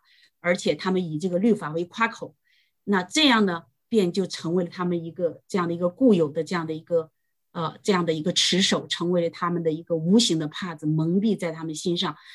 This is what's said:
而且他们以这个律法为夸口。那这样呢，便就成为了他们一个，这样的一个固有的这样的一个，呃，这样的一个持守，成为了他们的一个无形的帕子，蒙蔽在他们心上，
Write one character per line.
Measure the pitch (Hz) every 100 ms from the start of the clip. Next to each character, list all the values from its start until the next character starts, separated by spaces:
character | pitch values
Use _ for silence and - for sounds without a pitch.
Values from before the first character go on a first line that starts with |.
| _ _ _ _
而 | 175 180
且 | 190 151
他 | 190
们 | 185
以 | 170 151
这 | 185
个 | 175
律 | 226 208
法 | 151
为 | 160 175
夸 | - 226
口。 | - 151 - _ _ _ _ -
那 | 196
这 | 180 311 294
样 | 226 196
呢， | 170 - _ _
便 | 226 180
就 | 190 185
成 | - 160 180
为 | 175
了 |
他 | 185
们 | 175 175 165
一 |
个， | 160 170 - _
这 | 196
样 | 170
的 |
一 | 170
个 | 180
固 | - 262
有 | 180 151
的 | 160
这 | 156
样 | 175 160
的 |
一 | 160
个， | - 170 160 _ _ _ _
呃， | 175 156 -
这 | -
样 | 185 165
的 |
一 | 160
个 | 156
持 | 175 - 180
守， | 196 165 -
成 | - 175
为 | 175
了 | 170
他 | - 175
们 | 175
的 | 160
一 | 160
个 | - 165
无 | 165 220
形 | 233 160
的 | 151
帕 | - 180 151
子， | 151
蒙 | 156 160 190
蔽 | 220 180
在 | 170
他 | 160
们 | 160
心 | 151 185 175
上， | 175 151 -